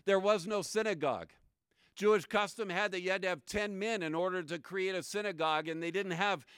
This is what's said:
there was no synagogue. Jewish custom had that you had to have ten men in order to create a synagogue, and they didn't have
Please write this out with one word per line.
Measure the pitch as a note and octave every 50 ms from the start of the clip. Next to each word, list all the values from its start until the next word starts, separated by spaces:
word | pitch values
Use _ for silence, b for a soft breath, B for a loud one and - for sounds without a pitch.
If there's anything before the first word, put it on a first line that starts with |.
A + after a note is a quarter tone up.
| B
there | G3 G3 F#3+
was | F#3+ G3+ G#3+ G3+ D#3+
no | G#3 G#3+ G3+
synagogue. | E3+ - - G#3+ A3 A3 G3 D3+ D3+ C#3 A#2 F2+ E2+ - - _ _ _ _ _ _ b b b b b b
Jewish | - G3 G#3 G#3+ G3 D3+
custom | - - G#3 G#3 F#3+ - A#3 A3 F#3+
had | E3+ F#3 G#3 G3+
that | F#3 F#3
you | F3+ F3+
had | F#3+ G3
to | F#3 F#3
have | F3+ D#3 -
ten | - - G#3 G#3 G#3 G3+ F#3+
men | G3+ A3+ A3+ G3+ E3+
in | D#3+ D#3
order | E3 F3+ F#3 F3+ F#3 E3+
to | C#3+ E3+ D#3+
create | B2 - F3+ G3 F#3 F#3+ F#3+
a | F3+ D#3
synagogue, | - - G#3 G#3 G#3 F#3 D#3 D#3+ D#3 D#3 D#3 D#3 D#3+
and | D#3+ D#3+
they | E3 E3+
didn't | E3 G3 G3+ F#3+
have | E3+ D#3+ G3 G#3 F#3+ D3+ - B B